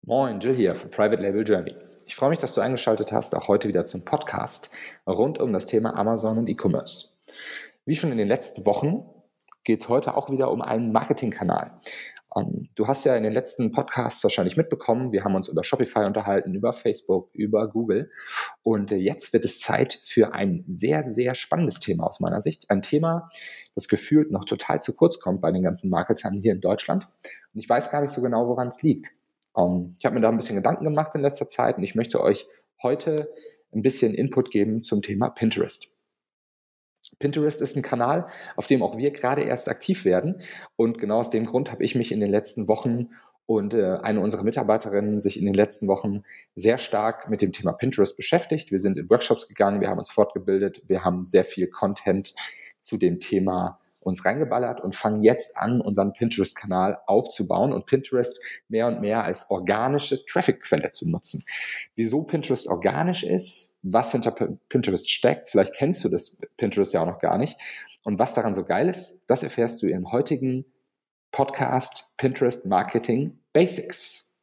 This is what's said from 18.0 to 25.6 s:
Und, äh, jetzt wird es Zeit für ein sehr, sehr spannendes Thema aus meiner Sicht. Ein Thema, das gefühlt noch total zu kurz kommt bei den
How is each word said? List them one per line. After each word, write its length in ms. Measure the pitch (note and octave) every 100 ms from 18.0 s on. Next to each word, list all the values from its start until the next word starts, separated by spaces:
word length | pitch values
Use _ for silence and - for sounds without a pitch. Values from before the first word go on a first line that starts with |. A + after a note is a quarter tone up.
| D#3 - - - - -
Und, 300 | - A2 G2
äh, 40 | G2
jetzt 380 | F#2+ - -
wird 100 | A2+
es 160 | - -
Zeit 400 | - - - -
für 300 | - - A2
ein 320 | - G2 F2 -
sehr, 380 | F2+ A#2+ D#3
sehr 300 | C3+ A2 B2
spannendes 440 | B2+ - E3 E3 -
Thema 280 | - - -
aus 140 | -
meiner 200 | - -
Sicht. 300 | - D#3+ -
Ein 100 | G2
Thema, 480 | - D3+ E3 E3+ E3+ - - - -
das 120 | - -
gefühlt 440 | G#2 - D3+ D3+
noch 160 | F#2+ -
total 340 | - - -
zu 140 | -
kurz 260 | - E3+ -
kommt 220 | - F#2
bei 100 | E2
den 100 | F#2